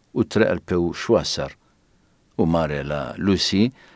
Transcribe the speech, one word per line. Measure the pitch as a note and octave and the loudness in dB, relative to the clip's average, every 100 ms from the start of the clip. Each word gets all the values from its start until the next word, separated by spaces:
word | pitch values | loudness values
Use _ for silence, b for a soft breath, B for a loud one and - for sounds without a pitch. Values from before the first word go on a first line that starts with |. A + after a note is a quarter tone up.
| _ | _
وترى | B2+ A2 G#2+ A2 | -4 0 2 2
ألب | F2+ - F2+ E2+ | 0 -2 0 0
شواسر. | D#2 - F2+ D#2 - C#2 - _ _ _ _ _ _ _ - | -4 2 2 2 -6 -8 -10 _ _ _ _ _ _ _ -2
وماري | E2+ E2 D#2 D2 | 2 2 0 -4
لا | C#2 D2 B1+ - | -6 -6 -8 -4
لوسي | G2 F2+ - G2 A#2 b b | 0 0 2 2 0 b b